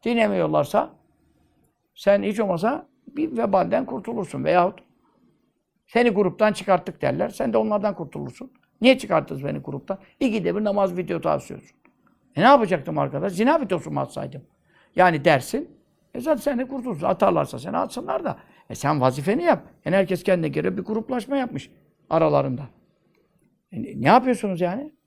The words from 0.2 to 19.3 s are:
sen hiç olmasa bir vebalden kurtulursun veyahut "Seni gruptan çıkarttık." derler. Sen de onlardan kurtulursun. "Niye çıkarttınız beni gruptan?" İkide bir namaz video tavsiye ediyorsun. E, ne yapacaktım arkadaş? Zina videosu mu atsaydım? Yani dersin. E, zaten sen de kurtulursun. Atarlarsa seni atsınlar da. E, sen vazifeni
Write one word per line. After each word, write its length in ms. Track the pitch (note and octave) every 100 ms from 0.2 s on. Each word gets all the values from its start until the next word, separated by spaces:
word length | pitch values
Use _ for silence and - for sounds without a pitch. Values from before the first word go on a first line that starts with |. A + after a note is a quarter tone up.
| G#3+ F#3+ D#3+ D3+ C#3+ G3+ - - _ _ _ _ _ _ _ _ _ _
sen 280 | - G3+
hiç 160 | G3+ G#3
olmasa 480 | G#3 E3+ G#3 D4+ - _ -
bir 300 | - D#4 B3
vebalden 480 | A3+ G3 F3 A3 C4
kurtulursun 580 | B3 G3 A#3 F#3 C3+
veyahut 360 | D3 F3 F3+ - _ _ _ _ _ _ _ _ _ _ _
"Seni 220 | A#3 A#3+
gruptan 440 | G3 F#3 C#3+ G#3+
çıkarttık." 480 | G#3 - F3+ F3+ -
derler. 280 | C3+ C3+ -
Sen 240 | - C4
de 40 | A3
onlardan 380 | A3 G#3 G#3 -
kurtulursun. 560 | D#3 D3+ C#3 - C4 _ _ _
"Niye 160 | A#3 C4
çıkarttınız 460 | G#3 E3 C#3+ D3+ C#3
beni 140 | D3
gruptan?" 380 | C#3+ C#3+ - F#3+ - _
İkide 360 | C4 G#3+ F3 F#3
bir 80 |
namaz 340 | G#3 G3+ F#3+ F3
video 240 | F3 E3+
tavsiye 360 | - D3 - -
ediyorsun. 200 | _ _ _ _ _ _ _ -
E, 60 |
ne 40 | A3
yapacaktım 520 | C#4+ G#3 F3 C#3 D3+
arkadaş? 360 | C#3 C#3+ F#3
Zina 280 | F3+ A#3+ D#4+
videosu 300 | A#3 F3 D#3
mu 80 | C#3+
atsaydım? 420 | C3+ - C#3 C#3+ - _ _ _ _ -
Yani 300 | F3+ D#3 D3+
dersin. 520 | C#3+ - B3+ D#4+ - _ _ _
E, 60 | B3
zaten 220 | C4+ C#4+
sen 180 | C#4+ B3
de 80 | B3+
kurtulursun. 400 | C4+ B3 E3 F3+
Atarlarsa 520 | F#3 G3 E3+ C#3+ B2+
seni 180 | D#3+ E3+
atsınlar 460 | F#3+ - F4 -
da. 140 | - - - _ _
E, 60 | A2+
sen 260 | C#3 D3+
vazifeni 420 | B2+ B2+ D3